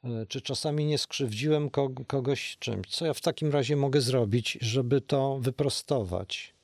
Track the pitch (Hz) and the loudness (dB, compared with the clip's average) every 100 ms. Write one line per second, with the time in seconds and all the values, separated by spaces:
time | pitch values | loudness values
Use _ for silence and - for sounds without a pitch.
0 | 127 117 110 135 - 127 156 147 151 147 | -4 -6 -4 -8 -4 -2 0 0 2 0
1 | - - 131 107 147 151 147 - 139 131 | -2 -2 -2 0 2 2 2 0 0 -2
2 | 127 139 127 135 - - - 101 95 - | -4 -2 0 -2 -4 -6 -4 -4 -4 -2
3 | 165 139 - - 151 143 123 143 139 143 | -2 0 -2 0 0 2 2 2 4 4
4 | 123 127 110 117 110 - 117 123 123 139 | 4 2 4 2 0 -2 0 0 2 2
5 | - 139 135 135 127 127 139 - - 139 | 2 0 2 0 -4 0 -2 -2 -2 0
6 | 95 90 95 - - _ | 0 -4 -4 -8 -10 _